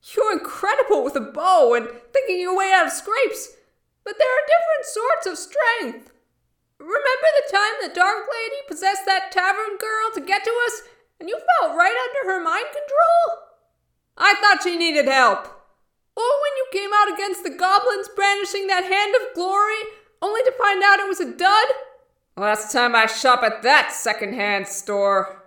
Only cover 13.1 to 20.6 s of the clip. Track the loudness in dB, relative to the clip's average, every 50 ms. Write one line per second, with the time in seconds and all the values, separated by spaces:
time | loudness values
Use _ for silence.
13.1 | 6 4 2 2 -4 -8 -12 _ _ _ _ _ _ _ _ _ _ _ _ _
14.1 | _ 2 4 4 4 4 4 4 4 4 2 -4 -2 0 0 0 2 2 2 4
15.1 | 4 6 6 4 4 2 -6 -14 -18 -20 _ _ _ _ _ _ _ _ _ _
16.1 | _ -4 -2 0 0 0 0 -2 -2 -4 -6 -4 -4 -6 -6 0 2 2 2 2
17.1 | 0 -6 -6 -6 -6 -6 -8 -10 -6 -2 0 2 2 2 2 2 -2 -2 -6 -8
18.1 | -4 0 0 0 0 0 -4 -6 -6 -6 -2 -2 -2 -2 0 -2 0 0 0 2
19.1 | 0 0 0 0 -8 -6 -4 -2 2 2 2 0 0 -6 -8 -10 -14 -18 _ _
20.1 | _ _ -6 -4 -2 2 0 0 2 2